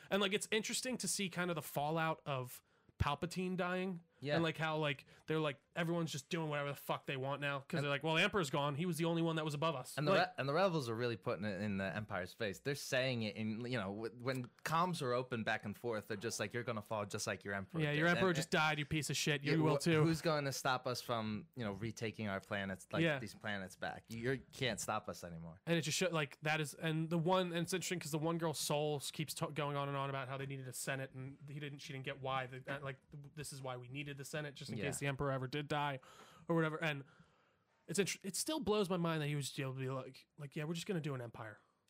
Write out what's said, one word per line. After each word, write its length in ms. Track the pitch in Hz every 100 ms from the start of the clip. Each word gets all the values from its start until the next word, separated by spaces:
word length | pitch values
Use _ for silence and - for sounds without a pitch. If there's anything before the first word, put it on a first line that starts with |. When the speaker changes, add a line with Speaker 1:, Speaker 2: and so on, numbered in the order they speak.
| -
Speaker 1:
and, 140 | 196
like, 100 | 196
it's 140 | 196 -
interesting 480 | 220 214 220 254 233
to 100 | 190
see 220 | - 190
kind 220 | 180 180
of 40 | 160
the 60 |
fallout 580 | - 143 147 165 160 156 -
of 380 | 131 127 - - _ _ -
Palpatine 580 | 143 147 170 180 185 185
dying. 420 | 180 185 190 170 - _
Speaker 2:
Yeah. 140 | 139 165
Speaker 1:
And, 80 |
like, 140 | 165 156
how, 200 | 160 156
like, 280 | 147 139 - - -
they're 100 | 156
like, 180 | 151 131 _ 170
everyone's 340 | 170 170 160
just 200 | 160 -
doing 180 | 165 156
whatever 220 | 147 143
the 60 | 135
fuck 300 | - 143 -
they 100 | 135
want 240 | 135 139
now 180 | 143 139 -
'cause 120 | 165
Speaker 2:
And 40 |
Speaker 1:
they're 60 | 143
like, 120 | 139
"Well, 100 | 160 160
the 60 |
Emperor's 280 | 202 208 147
gone. 260 | 147 143 139
He 100 | 180
was 100 | 156
the 80 |
only 180 | 165 170
one 140 | 165 160
that 80 |
was 100 | 156
above 220 | 143 160 131
us." 200 | - 139
Speaker 2:
And 100 | 151
the 40 |
Speaker 1:
Like 160 | 160 180
Speaker 2:
re-, 60 | -
and 100 | 135
the 60 |
rebels 340 | 160 196 165 117
are 60 | 113
really 220 | 120 110
putting 260 | 123 107
it 160 | 107 92
in 160 | 107 98
the 160 | 98
Empire's 380 | 107 107 95 95
face. 280 | - 107 90
They're 140 | 139 143
saying 480 | - 131 131 120
it 120 | 107 107
in, 300 | 110 110 123
you 120 | 127
know, 100 | 98
w-, 180 | 104 113 123
when 240 | 123 131 120 -
comms 380 | - 160 180 165
are 120 | 127
open 300 | 123 127 117
back 220 | 110 110 107
and 100 | 95
forth, 320 | 120 107 -
they're 80 | 101
just 240 | 113 -
like, 140 | 107
"You're 100 | 120
gonna 180 | 117 110
fall 220 | - 110 104
just 220 | 107 113
like 160 | 98
your 100 | 101
Emperor 280 | 98 92 165
Speaker 1:
Yeah, 80 | 147
Speaker 2:
did." 80 | 147
Speaker 1:
your 80 | 170
Emperor 220 | 175 185
Speaker 2:
And, 60 | 160
Speaker 1:
just 120 | 160
died, 280 | 170 156 151
you 60 | 143
piece 240 | 160 139
of 80 | 139
shit. 260 | 156 143
You 80 | 143
Speaker 2:
yeah, 40 | 160
Speaker 1:
will 180 | 156 143
Speaker 2:
wh-, 60 |
Speaker 1:
too. 220 | 170 156
Speaker 2:
who's 180 | 165 160
gonna 320 | 165 151 139
stop 340 | - 139 127 131
us 140 | 120
from, 460 | - 117 107 104 82 127
you 80 | 107
know, 80 |
retaking 560 | 98 113 - 113 104 104
our 100 | 95
planets, 480 | - 101 98 95 -
like, 80 | -
Speaker 1:
Yeah. 160 | 165 139
Speaker 2:
these 140 | 104
planets 420 | - 107 101 90 -
back? 280 | 90 - -
You, 240 | 113 120
you 60 | 135 -
can't 260 | - 127 101
stop 300 | - 107 101
us 160 | 87 87
anymore. 340 | 82 82 82 165
Speaker 1:
And 100 | 170
it 60 |
just 160 | 147 -
showed, 160 | 180
like, 240 | 165 143 -
that 180 | 151 156
is, 140 | 147 -
and 340 | 165 160 165
the 80 | 170
one, 300 | 165 185 180
and 100 | 170
it's 100 | 165
interesting 260 | 185 - 175
'cause 120 | 151
the 80 | 156
one 180 | 165 170
girl's 220 | 165 143
soul 380 | - 147 151 143
s-, 100 | -
keeps 220 | - 147
t-, 140 | - 160
going 220 | 151 143 143
on 140 | 139
and 80 | 139
on 120 | 139
about 200 | 135 131
how 80 | 135
they 80 | 135
needed 220 | 135 127
a 40 |
Senate, 380 | - - 135 135
and 240 | 131 131 143 143
he 100 | 147
didn't, 200 | 147 143
she 120 | -
didn't 140 | 131 131
get 160 | 139
why 240 | 131 131 123
the, 120 | 131 135
uh, 40 | 139
like, 140 | 139 131 _
th-, 220 | 147 143 147
this 160 | 139
is 100 | 135
why 140 | 131 123
we 120 | 123
needed 240 | 139 143 139
the 60 | 135
Senate, 280 | 156 147
just 160 | 135 135
in 80 | -
Speaker 2:
Yeah. 80 | 143
Speaker 1:
case 140 | 131
the 80 | 139
Emperor 240 | 131 143
ever 160 | 135 127
did 200 | 147 143
die, 320 | 147 143 131 - - - - -
or 80 | 165
whatever. 200 | 156 156
And 200 | 160 139 - - - _ _ _ _ _ -
it's 100 | 180
int-, 200 | 170 -
it 140 | 196 -
still 240 | - 208
blows 300 | 180 214 180
my 60 | 180
mind 260 | 165 160
that 40 | 147
he 80 | 147
was 160 | 131 -
able 160 | 131
to 60 | 131
be 100 | 131
like, 380 | 131 127 - - -
like, 180 | 143 160
"Yeah, 100 | 151
we're 80 | 170
just 100 | 190
gonna 140 | 175
do 140 | 147 131
an 60 |
Empire." 380 | 117 - 110 104 _ _